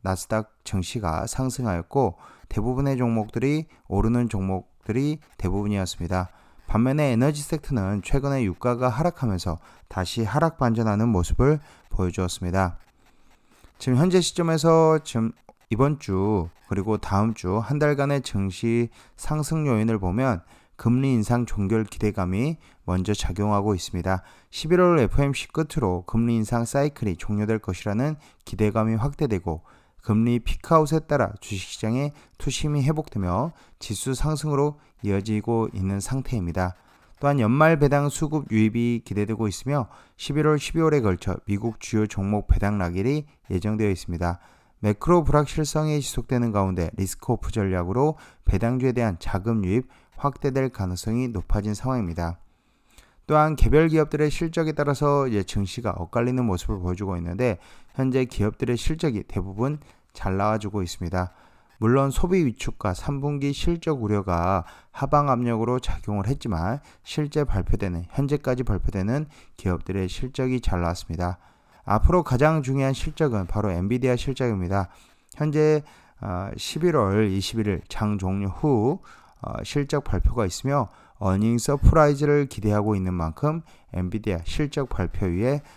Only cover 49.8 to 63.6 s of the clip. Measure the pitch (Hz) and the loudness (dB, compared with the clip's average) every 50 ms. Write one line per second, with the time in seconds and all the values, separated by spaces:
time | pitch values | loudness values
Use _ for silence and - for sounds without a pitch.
49.8 | 127 - - - _ _ - - - 143 131 - - 139 127 135 131 127 - - | -2 -4 -10 -20 _ _ -10 -6 -4 -4 -4 -2 -4 -2 -2 0 -2 -2 -2 -4
50.8 | 98 90 90 90 - 110 110 120 131 123 110 92 - - - 107 101 107 104 - | -4 -4 -4 -6 -4 -4 -2 -2 -2 -4 -4 -6 -2 0 0 0 0 -2 -4 -4
51.8 | - 131 131 123 101 85 80 87 85 85 90 - - - _ _ _ _ _ _ | -4 -4 -2 -2 -4 -4 -4 -4 -4 -6 -6 -8 -14 -20 _ _ _ _ _ _
52.8 | _ _ _ - - _ _ _ _ - 151 151 151 156 151 127 - - 131 156 | _ _ _ -20 -20 _ _ _ _ 2 4 4 4 4 4 4 4 6 6 6
53.8 | 165 165 156 156 151 - - 147 151 151 - - 170 165 165 175 160 156 151 151 | 6 6 4 2 2 2 0 0 0 0 0 -2 -4 -2 -2 -2 -2 0 0 0
54.8 | 147 143 139 - 151 143 143 143 135 127 110 101 95 - - 104 98 92 - 120 | 0 0 0 0 2 2 2 2 2 0 0 -2 -2 -2 -2 -2 -2 -4 -6 -6
55.8 | 117 104 - - 85 - - 120 117 127 127 127 123 110 90 90 - - 110 95 | -6 -6 -4 -4 -6 -4 -2 0 0 0 0 0 0 0 0 -2 -2 -4 -4 -2
56.8 | 90 90 90 90 104 95 92 87 85 85 87 101 127 120 92 - - - - - | -2 -4 -4 -2 -4 -4 -4 -4 -6 -6 -4 -2 0 0 -2 -2 -6 -14 -20 -20
57.8 | - - - - 131 131 127 131 131 123 - - 101 107 - - 127 117 120 117 | -20 -10 -6 -2 -2 0 2 0 0 0 0 -2 -2 -2 -2 -2 -2 -2 -2 0
58.8 | - - 160 160 - 151 113 101 - - - 101 90 98 95 104 120 139 151 147 | 0 -2 -2 0 -2 -2 -2 -4 -6 -6 -6 -6 -6 -6 -4 -4 -2 -2 -4 -6
59.8 | - - - _ _ _ _ - - 98 92 98 101 107 110 110 107 101 104 101 | -10 -16 -20 _ _ _ _ -6 -4 -2 -2 0 0 0 0 -2 -4 -6 -4 -4
60.8 | 92 85 - - 90 85 92 90 90 90 - - - - _ _ _ _ _ - | -4 -6 -6 -8 -6 -4 -2 -2 -2 -4 -6 -12 -20 -20 _ _ _ _ _ 0
61.8 | 110 113 123 135 139 139 131 - 185 175 190 190 160 123 107 - - 120 - - | 2 4 4 4 4 2 2 0 2 2 4 2 2 2 -2 -4 -6 -8 -6 -4
62.8 | - 101 90 - - - 143 139 139 147 147 139 139 143 139 - | -4 -4 -4 -4 -4 -6 -4 -4 -4 -4 -4 -2 -2 -4 -2 -2